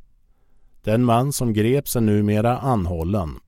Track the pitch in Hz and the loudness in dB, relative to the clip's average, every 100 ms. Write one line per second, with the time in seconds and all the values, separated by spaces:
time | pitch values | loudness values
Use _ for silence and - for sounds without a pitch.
0 | - _ _ _ _ - - - - 113 | -20 _ _ _ _ -20 -20 -10 -2 2
1 | 123 117 135 - 120 107 110 139 - 123 | 2 2 0 -2 -2 0 2 0 -2 0
2 | 110 104 104 107 117 123 117 117 85 85 | 2 2 2 2 0 0 0 -2 -2 -4
3 | 82 104 80 64 | -2 -4 -4 -10